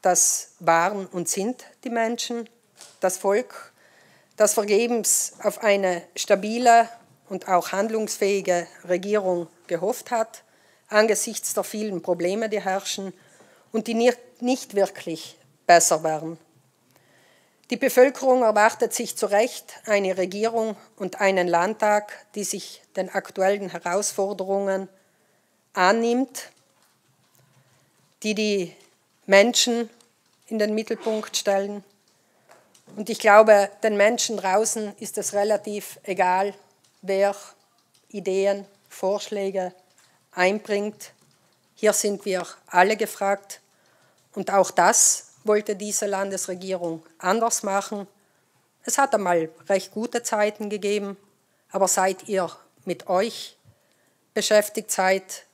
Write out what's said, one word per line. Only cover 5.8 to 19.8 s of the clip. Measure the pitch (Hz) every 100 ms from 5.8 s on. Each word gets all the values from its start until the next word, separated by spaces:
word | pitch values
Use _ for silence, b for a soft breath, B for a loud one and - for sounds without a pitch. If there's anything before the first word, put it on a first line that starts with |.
| 190 175 - -
stabile | - 196 208 233 247 233 226 - _ _ _
und | 185 -
auch | 185 175
handlungsfähige | 190 220 220 208 - 202 202 180 175 165 - 175
Regierung | 180 196 214 185 175 170 _ -
gehofft | 170 185 - -
hat, | 233 220 - b b b b _
angesichts | 214 220 202 - 214 -
der | -
vielen | 185 214 214 185
Probleme, | 170 175 175 202 220
die | 208
herrschen | 190 190 196 - 196 - b b b b b
und | - 214
die |
nie, | 226 240 247 - _
nicht | 247 254 -
wirklich | 202 190 - - 160 - - _ _ -
besser | 175 - 156
werden. | 160 156 160 165 _ _ _ _ _ b b b b b b b _
Die | 240
Bevölkerung | 269 - 269 262 262 254
erwartet | 226 214 214 - 233
sich | - 233 -
zu | 202
Recht | 202 247 - - -